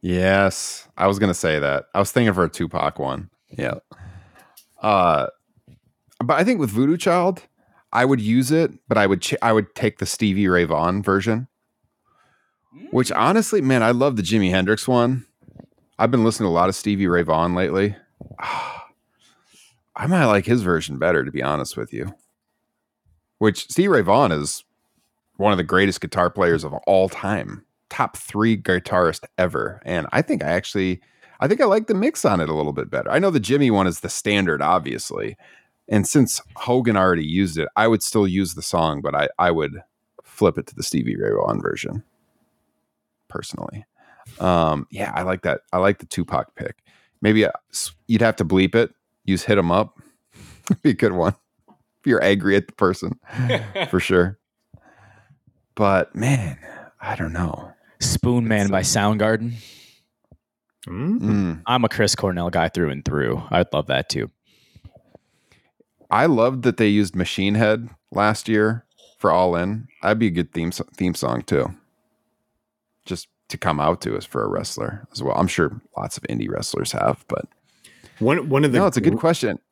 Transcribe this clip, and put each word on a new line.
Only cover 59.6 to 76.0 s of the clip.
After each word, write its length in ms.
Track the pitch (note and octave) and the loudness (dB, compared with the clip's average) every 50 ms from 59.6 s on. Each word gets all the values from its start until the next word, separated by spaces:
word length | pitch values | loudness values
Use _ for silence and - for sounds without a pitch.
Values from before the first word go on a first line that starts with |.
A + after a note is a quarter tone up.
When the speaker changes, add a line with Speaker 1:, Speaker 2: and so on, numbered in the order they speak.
| - - - - - _ _ _ _ _ _ _ _ _ - _ _ _ _ _ _ _ _ _ - | -14 -18 -20 -20 -20 _ _ _ _ _ _ _ _ _ -20 _ _ _ _ _ _ _ _ _ -18
Speaker 3:
Mm. 320 | - F2 F#2 B2+ E3 G#3+ A#3+ | -14 -10 -6 -4 -4 -2 -2
Speaker 1:
Mm. 420 | - G#2+ G#2+ G2+ G2 F2 E2 E2 E2+ | -2 0 0 0 0 -2 -4 -6 -2
Speaker 2:
I'm 180 | - A#2+ B2+ A#2+ | 0 0 2 2
a 40 | G#2+ | 0
Chris 260 | - - A2+ G2 - | 0 0 0 0 0
Cornell 360 | - - G2 F2+ F2 E2+ F2 | 0 -2 -2 -2 -2 -4 -2
guy 180 | E2+ F#2 E2 E2 | 0 0 -2 0
through 220 | - F2+ F2 D2+ | 0 -2 -2 -2
and 140 | C#2 C#2 C#2+ | -2 -4 -6
through. 380 | - D2 D2 C#2 A1+ A1+ - - - | -4 -2 -2 -2 -2 -2 -4 -6 -2
I'd 220 | - E2+ F2+ - - | 0 0 0 0 -2
love 140 | D2 D2 - | -6 -2 -2
that, 200 | C2+ C2 - _ | -2 -2 -2 _
too. 220 | - C2 A1 - _ _ _ _ _ _ _ _ _ - _ - _ - _ _ _ - _ _ _ _ _ _ _ _ _ _ _ _ _ _ _ _ _ _ | -6 -6 -6 -8 _ _ _ _ _ _ _ _ _ -20 _ -20 _ -20 _ _ _ -20 _ _ _ _ _ _ _ _ _ _ _ _ _ _ _ _ _ _
Speaker 1:
I 160 | - G#2+ C3 | 2 2 4
loved 360 | E3+ D3+ A2+ A2+ B2 C3+ C3 A#2+ | 4 4 4 2 2 0 0 0
that 120 | C3 G2+ | 0 2
they 120 | - A#2 G#2 | 2 2 2
used 280 | G2+ G#2 G#2 F#2 - | 4 2 2 0 0
Machine 380 | F#2 F2+ - - - F#2+ G2 G#2 | -4 -4 -4 -2 -2 0 0 2
Head 340 | G#2+ A2+ G#2+ A2 A2+ A#2 A#2+ - _ _ _ | 2 4 4 2 0 -2 -10 -16 _ _ _
last 380 | - F#2+ G2+ G#2+ A2 - - - | -2 0 2 2 2 0 -2 0
year 360 | A2 G#2+ G#2+ G#2+ A2+ A#2 - _ _ _ _ _ _ _ | 2 2 2 2 0 -4 -8 _ _ _ _ _ _ _
for 120 | - G2+ | 2 2
All 260 | D#2 F2+ F#2 F#2 F2 | 4 4 4 2 2
In. 320 | E2+ F2 G2 G#2 A2 A#2+ - _ _ - | 0 -2 -2 -4 -6 -8 -14 _ _ -2
That'd 160 | F#2+ G#2+ A2 | 0 0 2
be 80 | A#2 | 0
a 40 | G#2 | 0
good 220 | E2+ E2+ F2 - _ | 0 0 -4 -4 _
theme 200 | F2 E2 E2+ F2+ | -4 -4 -4 -4
so-, 120 | - - _ _ | -6 -10 _ _
theme 200 | - F#2 F2+ E2+ | -4 -2 -2 -2
song, 280 | - - B1 A#1+ B1 - | -2 -4 -4 -4 -4 -4
too. 320 | - - C#2+ C2 - - - _ _ _ _ _ _ _ _ _ _ _ _ _ _ _ _ _ _ _ _ _ _ _ _ _ | 0 0 0 0 0 -4 -12 _ _ _ _ _ _ _ _ _ _ _ _ _ _ _ _ _ _ _ _ _ _ _ _ _
Just 220 | - F#2 E2+ - _ _ _ _ _ | -12 -10 -10 -12 _ _ _ _ _
to 80 | - - | -14 -6
come 220 | - F#2 D#2+ C#2+ | -2 -2 -2 0
out 200 | C#2+ D#2 F2 - - | 0 0 0 -2 -4
to 140 | - A1 | -8 -8
us 80 | G1+ - | -8 -10
for 180 | - - A#1+ A1 | -8 -6 -6 -4
a 40 | G1+ | -4
wrestler 580 | G1+ G1+ - - - - - - - G#2 - - _ | -4 -6 -6 -8 -8 -8 -8 -8 -8 -10 -16 -16 _
as 100 | - - | -8 -6
well. 140 | C2+ - | -4 -2
I'm 100 | - F#2 F#2 | 0 0 0
sure 320 | - - E2 D2 - A#2 _ _ _ | 0 0 -2 -2 -2 -8 _ _ _
lots 200 | - | -10